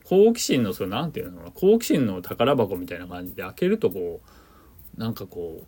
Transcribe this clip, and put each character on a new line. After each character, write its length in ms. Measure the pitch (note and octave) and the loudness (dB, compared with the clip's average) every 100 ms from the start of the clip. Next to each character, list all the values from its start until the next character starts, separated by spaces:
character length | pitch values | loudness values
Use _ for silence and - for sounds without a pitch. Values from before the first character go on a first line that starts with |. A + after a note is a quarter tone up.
好 280 | - F#3 A3 | 2 6 6
奇 80 | A#3 | 4
心 220 | - C#3+ | 2 2
の、 100 | G#2+ | 2
そ 120 | - | -2
の、 60 | F#2+ | -4
な 140 | G#2+ | -4
ん 60 | D#3+ | -4
て 100 | - | -6
い 40 | |
う 80 | - | -10
の 60 | - | -12
か 60 | - | -16
な、 40 | |
好 280 | - F#3 A3+ | 2 4 4
奇 80 | - | 4
心 200 | D#3+ A2+ | 2 2
の 160 | F#2 | -2
宝 320 | - G2+ B2 | -6 0 2
箱 220 | C#3 G2 F#2 | 4 0 -2
み 100 | F2+ | -8
た 80 | |
い 40 | F2 | -10
な 60 | F2+ | -10
感 180 | F2+ F2+ | -12 -12
じ 80 | |
で 80 | - | -10
開 100 | F#2 | -10
け 140 | - F3+ | -2 0
る 100 | A3 | 2
と 120 | - | 0
こ 300 | F2+ F2 E2+ - - - - - - - - | -2 -6 -8 -16 -20 -20 -20 -20 -20 -16 -8
う、 40 | |
な 100 | A2+ | -6
ん 40 | |
か 120 | A2+ G2 | -8 -10
こ 380 | - E2+ | -10 -10
う、 20 | D#2+ | -12